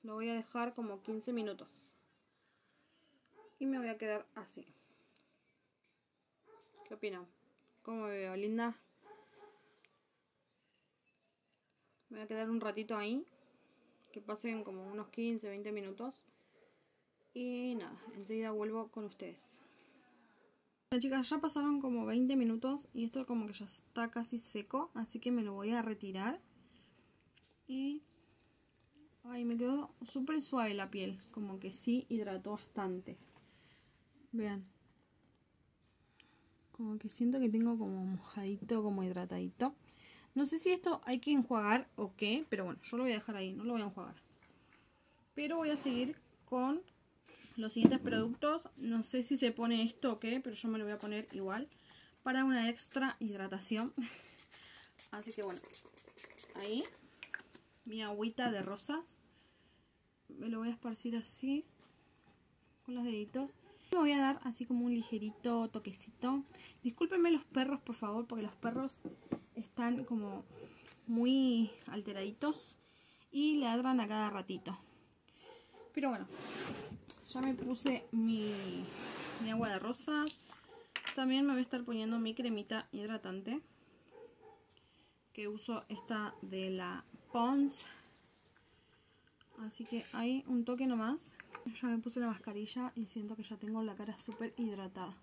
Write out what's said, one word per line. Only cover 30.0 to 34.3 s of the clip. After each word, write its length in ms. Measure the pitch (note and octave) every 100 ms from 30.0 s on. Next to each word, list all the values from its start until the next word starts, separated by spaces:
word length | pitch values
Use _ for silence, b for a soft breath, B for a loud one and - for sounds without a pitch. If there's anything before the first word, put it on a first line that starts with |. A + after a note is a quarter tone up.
| A#3+
súper 300 | C#4 C4+ D#4
suave 320 | C#4 C4 A3
la 160 | G3+ F#3+
piel, 300 | G3+ F#3+ F#3+ -
como 300 | - G3+ F#3+
que 120 | F#3+
sí 360 | F#3+ - B3 -
hidrató 440 | A3+ G3+ F#3 G3+
bastante. 680 | G#3 - - F#3+ F#3 - - - - b b b b b b _ _ -